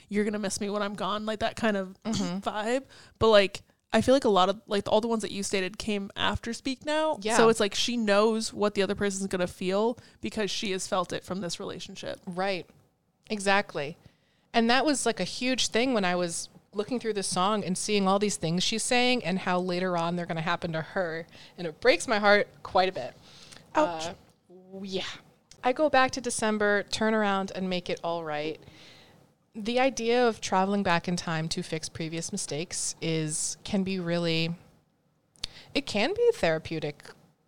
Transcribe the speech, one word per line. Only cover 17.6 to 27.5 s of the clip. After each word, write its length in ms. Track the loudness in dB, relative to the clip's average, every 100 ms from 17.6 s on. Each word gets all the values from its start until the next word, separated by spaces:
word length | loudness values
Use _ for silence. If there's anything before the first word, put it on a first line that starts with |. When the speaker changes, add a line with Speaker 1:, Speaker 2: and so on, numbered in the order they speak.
Speaker 2:
and 140 | -2 -4
seeing 300 | 0 2 4
all 120 | 4
these 180 | 2 0
things 260 | -2 0
she's 200 | 0 -2
saying 400 | 2 4 4 2
and 140 | 0 -2
how 200 | 0 0
later 380 | 0 -2 -2 -2
on 180 | -2
they're 100 | -2
gonna 160 | -4 -4
happen 300 | -2 -2 -4
to 80 | -6
her. 440 | -4 -4 -4 -6 -12 -18 -20 -10
And 80 | -10
it 120 | 2
breaks 260 | 4 4 4
my 120 | 4
heart 280 | 6 6 4 -6
quite 260 | 0 2 4
a 20 |
bit. 220 | 0 -8 -12 -20 -20 -20 -20 -2
Speaker 1:
Ouch. 320 | 2 2 0 -6
Speaker 2:
Uh, 60 | -10 _ _ _ -20 -16
w-, 280 | -12 -6 -6
yeah. 40 | -6 -12 -18 _ _ -4
I 100 | -2
go 160 | 2 4
back 220 | 4 4
to 100 | 0
December, 600 | -6 -2 0 2 2 2
turn 300 | 0 -2 0
around 380 | 2 2 0 -2